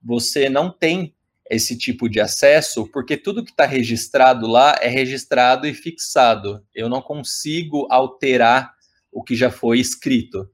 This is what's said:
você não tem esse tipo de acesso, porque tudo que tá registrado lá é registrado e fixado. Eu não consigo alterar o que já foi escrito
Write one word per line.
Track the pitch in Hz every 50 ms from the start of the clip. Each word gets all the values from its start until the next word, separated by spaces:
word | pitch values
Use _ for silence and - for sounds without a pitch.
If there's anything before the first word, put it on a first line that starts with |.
você | _ 117 120 120 - - - 147 139 139
não | 131 139 160 180
tem | 175 _ - 160 170 185 180 151 _ _ _ _ _ _ _ -
esse | - 110 - - 127
tipo | 120 - - 117 123 123 113
de | 104 107
acesso, | 104 104 - - - 143 147 156 147 - - 117 110 -
porque | _ 143 123 - 151
tudo | 143 _ 196 202 226 233
que | - _
tá | - 147
registrado | 131 131 131 117 110 117 110 - - - 139 127 131 127 120 113
lá | 113 113 120 131 147 147 -
é | - 120
registrado | 123 135 131 127 135 131 - _ 147 127 123 123 131 135 143
e | 151 135
fixado. | - - 165 165 - - - - 151 127 117 113 101 98 101 101 107 _ _
Eu | _ 101 110 117
não | 123 131
consigo | - - 147 147 127 - - - - 151 156 170 170 156 147 147 135 -
alterar | 131 127 135 131 - _ - 135 127 123 117 117 123 - 127 - _ _ _ _ _ _ _ _
o | - 127 -
que | - 127
já | 117 127 123
foi | 120 - - 117 117 123
escrito | 123 123 - - - 156 131 117 104 - - 95 95 -